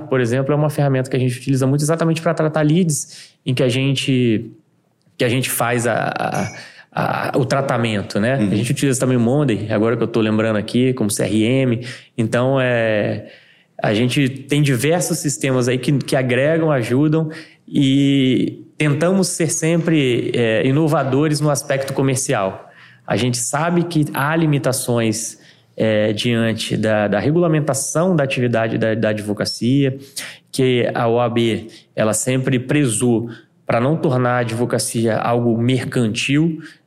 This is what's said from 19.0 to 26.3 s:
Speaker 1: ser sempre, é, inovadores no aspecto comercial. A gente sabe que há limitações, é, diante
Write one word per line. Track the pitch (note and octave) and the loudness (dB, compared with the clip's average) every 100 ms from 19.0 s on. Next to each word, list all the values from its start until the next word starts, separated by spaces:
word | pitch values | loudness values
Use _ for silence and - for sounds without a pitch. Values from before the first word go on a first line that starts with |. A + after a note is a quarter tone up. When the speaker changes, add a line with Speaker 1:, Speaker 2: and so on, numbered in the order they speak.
| E3+ F#3+ F#3 | 2 2 0
Speaker 1:
ser | - E3 | -2 -2
sempre, | - D#3+ E3+ D#3+ D#3+ C3+ A#2 - | 0 0 0 2 2 2 0 -2
é, | - A#2 A2 C3 | 0 0 2 2
inovadores | C#3 D#3+ D#3 C3 C3 D#3 D3 | 2 2 0 0 0 0 0
no | D3+ | 0
aspecto | C3+ - C#3 - | 0 -2 -4 -2
comercial. | - C3+ B2+ - A#2+ F#2+ G2 - - - - - | 0 0 0 -2 0 -2 -4 -14 -20 -20 -18 -4
A | G#2 | 0
gente | B2 A#2+ | 0 -2
sabe | - C#3+ E3 F3 | -4 -2 0 0
que | E3+ D#3 D3 | 0 0 0
há | C3 C#3 E3 | -2 -2 0
limitações, | D#3+ C#3 C3 A#2+ - A#2+ A2+ G#2+ - - - - _ - | 2 2 0 -2 -2 0 0 -2 -6 -12 -20 -20 _ -2
é, | A2 G#2+ G#2+ | 0 2 0
diante | G#2 A#2+ | 0 0